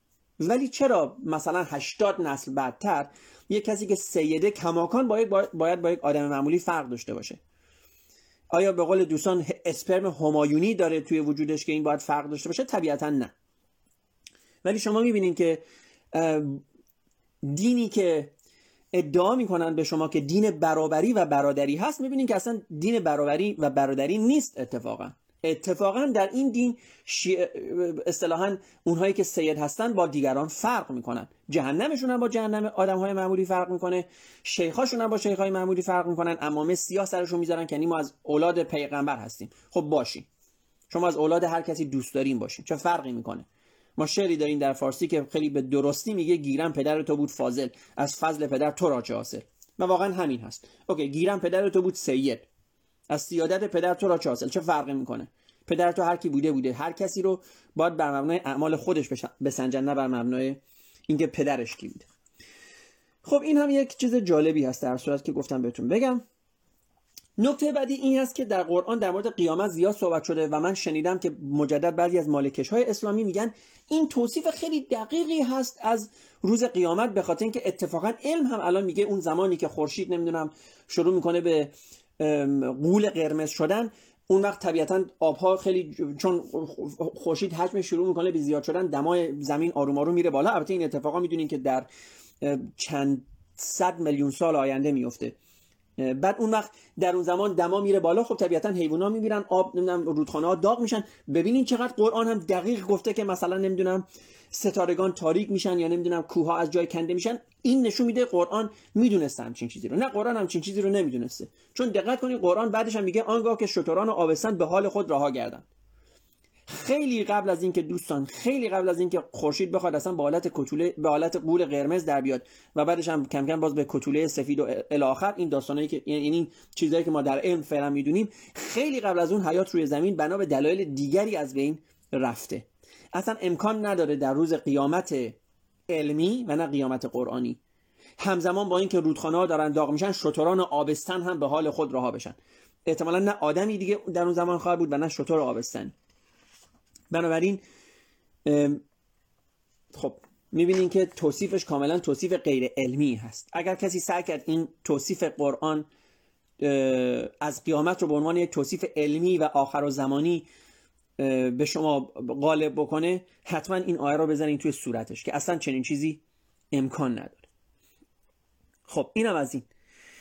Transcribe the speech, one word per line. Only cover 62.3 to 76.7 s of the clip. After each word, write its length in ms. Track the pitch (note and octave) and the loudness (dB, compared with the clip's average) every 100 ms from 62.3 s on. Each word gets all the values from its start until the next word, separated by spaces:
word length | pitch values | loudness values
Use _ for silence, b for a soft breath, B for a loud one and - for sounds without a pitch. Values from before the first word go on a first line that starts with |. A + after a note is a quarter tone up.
| - B B B B B B B B | -20 B B B B B B B B
خب 180 | - C#4+ | 2 2
این 160 | D4 D4 | 4 4
هم 120 | C#4+ | 4
یک 260 | C#4 C4+ - | 4 2 0
چیز 180 | B3 | 2
جالبی 500 | B3 F3+ D#3 D#3+ D#3 | 2 4 4 4 4
هست 180 | C3 B2+ | 0 -2
در 140 | C3 B2+ | -4 -2
صورت 280 | - C#3 | -2 -2
که 80 | D#3+ | -2
گفتم 300 | C#3+ C3+ C3 | -4 -4 -4
بهتون 260 | A#2+ A#2+ A#2 | -4 -4 0
بگم. 320 | G#3 C4 B3 - _ _ _ _ _ _ _ _ - - - | 2 2 -2 -6 _ _ _ _ _ _ _ _ -20 -8 0
نکته 340 | B3 C#4+ D4+ | 2 2 0
بعدی 220 | C#4+ C4 | 0 -2
این 240 | C#4 C4+ C4 | 0 2 2
هست 160 | B3+ | 0
که 100 | - | -2
در 180 | A3 F#3+ | -2 0
قرآن 360 | E3 F3 F3+ A#3 | 2 0 0 0
در 120 | F#3+ | 0
مورد 240 | F#3 A3 | 0 -2
قیامت 360 | - E3+ E3 G3+ | 0 2 2 0
زیاد 240 | E3 F#3+ | 2 2
صحبت 300 | G#3 F3+ D#3+ | 2 0 0
شده 240 | - D#3+ D3+ | 0 0 0
و 120 | D3+ | 0
من 140 | E3+ | 0
شنیدم 440 | F#3+ F3 D#3 E3+ F#3 | -2 -2 0 0 0
که 120 | F3 | -2
مجدد 640 | D3 C#3+ D3 D3 D3 E3+ E3 | -6 -2 0 2 2 2 2
بعضی 220 | F3 F3 | 2 2
از 100 | D3+ | 2
مالکش‌های 560 | C#3+ C#3 C#3 C3 A3+ | 0 0 -2 0 0
اسلامی 400 | A#3+ G#3 G#3 G#3 | 0 0 -2 0
می‌گن 300 | G#3 F#3 A3+ - b b b | 0 -2 -4 -6 b b b
این 200 | D#4 D4+ | 0 2
توصیف 420 | B3+ A#3+ D#4 D#4 | 2 0 0 -2
خیلی 360 | D#4 D#4+ D#4 - | -2 -2 -4 -2
دقیقی 520 | A3+ A3 E4 D#4+ D#4+ | -4 -2 -2 0 0
هست 360 | B3 C4 B3+ - | 0 -2 -4 -4
از 280 | A3 A3+ G#3 b b b | -2 -2 -4 b b b
روز 220 | F#3+ A3+ | 2 2
قیامت، 500 | A#3+ | 2